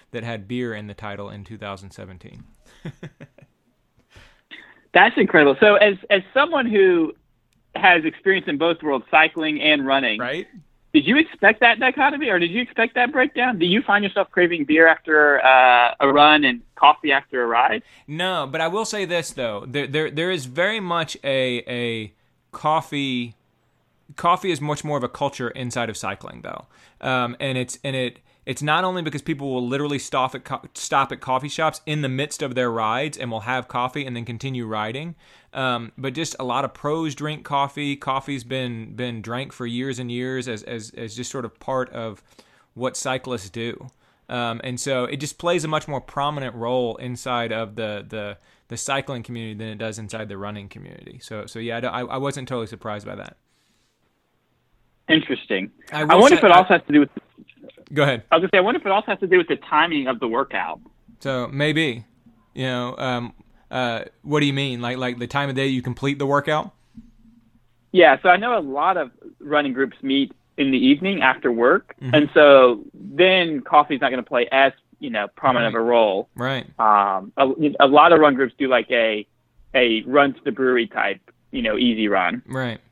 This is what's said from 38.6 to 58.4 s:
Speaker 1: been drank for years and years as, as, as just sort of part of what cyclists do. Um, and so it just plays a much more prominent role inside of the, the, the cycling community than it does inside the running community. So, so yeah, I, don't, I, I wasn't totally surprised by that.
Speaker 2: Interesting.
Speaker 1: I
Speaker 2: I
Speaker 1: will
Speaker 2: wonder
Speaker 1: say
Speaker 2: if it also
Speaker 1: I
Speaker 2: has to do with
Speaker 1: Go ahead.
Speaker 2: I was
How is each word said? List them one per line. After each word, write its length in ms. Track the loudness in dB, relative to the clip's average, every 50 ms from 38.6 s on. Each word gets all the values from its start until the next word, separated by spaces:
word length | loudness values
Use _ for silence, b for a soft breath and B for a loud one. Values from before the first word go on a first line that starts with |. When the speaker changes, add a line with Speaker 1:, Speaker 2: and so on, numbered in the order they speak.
| -6 -6 -8 -10 -12 -12 -10
Speaker 1:
been 280 | -8 -8 -8 -8 -10 -10
drank 280 | -8 -8 -8 -10 -10
for 140 | -12 -10 -10
years 320 | -8 -6 -6 -6 -6 -6 -8
and 140 | -8 -8
years 360 | -8 -6 -6 -6 -6 -6 -6 -8
as, 140 | -10 -10
as, 300 | -10 -12 -12 -12 -12 -14 -14
as 200 | -14 -14 -12 -12
just 160 | -12 -12 -10
sort 120 | -10 -10 -10
of 160 | -10 -12 _
part 300 | -10 -6 -4 -4 -4 -6
of 320 | -8 -10 -10 -12 -12 -14 b b b b b b b b b b _
what 200 | -8 -8 -8 -6
cyclists 540 | -6 -6 -6 -6 -6 -6 -8 -10 -10 -10 -12
do. 380 | -10 -10 -8 -8 -10 -12 -16 -20 -20 _ _ _ _ _ _ -12
Um, 320 | -8 -6 -6 -6 -6 -8 -10
and 160 | -10 -10 -8
so 260 | -6 -4 -4 -2 -4
it 120 | -4 -6 -8
just 220 | -10 -10 -12 -6
plays 240 | -2 -2 -2 -2 -2
a 40 | -4
much 200 | -4 -6 -6 -6
more 120 | -8 -10
prominent 540 | -10 -10 -8 -6 -4 -4 -4 -6 -8 -10 -10
role 420 | -8 -6 -4 -2 -2 -2 -4 -6 -8
inside 540 | -10 -12 -12 -10 -8 -6 -4 -4 -4 -4
of 240 | -6 -6 -8 -8 -8
the, 300 | -8 -8 -8 -8 -10 -12 -12
the, 300 | -12 -12 -10 -12 -14 -16 _ _ _ _ _ _
the 100 | -12 -10
cycling 460 | -8 -6 -6 -6 -6 -6 -10 -12 -12
community 320 | -12 -12 -12 -12 -12 -12
than 140 | -12 -12 -12
it 80 | -12 -10
does 180 | -10 -10 -10 -12
inside 320 | -12 -12 -12 -12 -12 -12
the 80 | -12 -12
running 320 | -12 -12 -12 -12 -14 -16
community. 480 | -18 -20 -20 -20 -20 -20 -20 -20 -20 -20
So, 280 | -18 -14 -14 -14 -12 -12
so 100 | -12 -10
yeah, 200 | -8 -8 -6 -6
I, 20 |
don't, 140 | -6 -6 -6
I, 40 | -6
I 160 | -6 -6 -6 -6
wasn't 300 | -6 -6 -8 -8 -10 -8
totally 200 | -8 -8 -8 -10
surprised 400 | -12 -14 -12 -10 -10 -10 -12 -12
by 80 | -14
that. 220 | -14 -14 -16 -18 _ _ _ _ _ _ _ _ _ _ _ _ _ _ _ _ _ _ _ _ _ _ _ _ _ _ _ _ _ _ _ _ _ _ 0
Speaker 2:
Interesting. 640 | 0 0 2 -2 -6 -8 -4 -4 -4 -4 -4 -6 -10 _ _ -12
Speaker 1:
I 100 | -6 -2
Speaker 2:
I 20 | 2
Speaker 1:
will 180 | 6 8 8
Speaker 2:
wonder 140 | 10 8 8
Speaker 1:
say 40 | 8
Speaker 2:
if 40 | 8
it 80 | 8
also 220 | 8 8 8 6 4
Speaker 1:
I 20 | 2
Speaker 2:
has 80 | 2
to 80 | 4 4
do 60 | 4
with 100 | 4 2 0 -8 -20 _ _ -20 -20 -20 _ _ -20 -20 -20 -20 _ -6 -2
Speaker 1:
Go 80 | 0
ahead. 220 | 2 2 0 -2 0 _
Speaker 2:
I 40 | 2
was 60 | 2